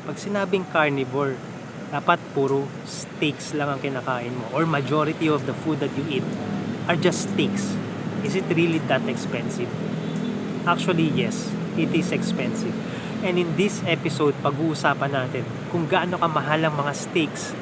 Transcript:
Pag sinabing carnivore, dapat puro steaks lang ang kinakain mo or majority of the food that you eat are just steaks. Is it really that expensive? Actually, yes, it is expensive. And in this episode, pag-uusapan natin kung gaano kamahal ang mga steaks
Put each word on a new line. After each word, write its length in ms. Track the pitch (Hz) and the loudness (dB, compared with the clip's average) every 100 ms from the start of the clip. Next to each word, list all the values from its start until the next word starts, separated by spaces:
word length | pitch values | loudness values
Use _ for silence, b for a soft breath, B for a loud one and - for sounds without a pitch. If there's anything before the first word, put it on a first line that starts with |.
Pag 160 | - 143 | -8 -6
sinabing 480 | 202 202 190 190 175 | -2 -2 2 0 2
carnivore, 720 | 160 151 139 127 135 139 127 - - - - - | 2 2 2 0 0 0 -2 -8 -12 -12 -10 -6
dapat 320 | 147 - 170 - 139 | 0 2 2 2 0
puro 320 | 135 139 139 - | 2 2 0 -8
steaks 720 | - - - - 151 127 - 151 | -10 -10 -8 -2 -2 0 -4 -2
lang 160 | 143 | -2
ang 80 | 135 | -2
kinakain 480 | 139 135 123 123 120 123 | -2 -2 -2 -2 -2 -6
mo 80 | 113 | -2
or 160 | 131 165 | 0 2
majority 560 | 147 131 151 151 156 | 2 2 2 2 2
of 240 | 156 147 131 | 2 2 0
the 80 | 123 | -2
food 160 | 160 147 | 0 0
that 80 | 143 135 | 0 0
you 80 | 151 127 | 0 0
eat 60 | - - - - - - | 0 -2 -2 -2 -2 -4
are 160 | - 170 | 0 4
just 320 | 175 - - | 4 2 0
steaks. 400 | - 139 - - - - - - - 143 | 0 2 0 -2 -2 -4 -6 -6 -4 -2
Is 80 | 185 | -2
it 80 | 185 | 0
really 320 | 160 170 160 139 | 2 4 2 2
that 160 | 131 135 | 0 0
expensive? 640 | 120 - 127 113 - 117 101 - - - - - - - - - | -2 -2 -2 -2 -4 -4 -4 -4 -4 -4 -2 -2 -4 -4 -2 2
Actually, 400 | 170 - 170 160 | 2 4 4 4
yes, 400 | 127 117 - - - - 165 | 2 0 -2 -4 -4 -2 0
it 80 | 151 165 | 2 2
is 160 | 143 | 2
expensive. 640 | 139 - - 127 - - - B B B B | 0 0 0 -2 -2 -2 -4 B B B B
And 160 | 190 180 | 0 2
in 160 | 170 151 | 2 2
this 240 | 202 - 180 | 2 2 0
episode, 480 | 160 165 143 147 135 | 0 0 2 2 2
pag-uusapan 640 | 143 143 160 147 151 139 139 | 0 2 0 2 2 2 0
natin 400 | 139 127 131 117 - - | 0 0 -2 -4 -6 -2
kung 160 | 175 151 | -2 2
gaano 320 | 185 180 175 | 2 2 2
kamahal 400 | 170 160 135 156 | 2 2 2 2
ang 160 | 160 151 | 2 2
mga 160 | 143 | -2
steaks 640 | 139 - 180 151 - - - | -2 0 0 0 -2 -8 -8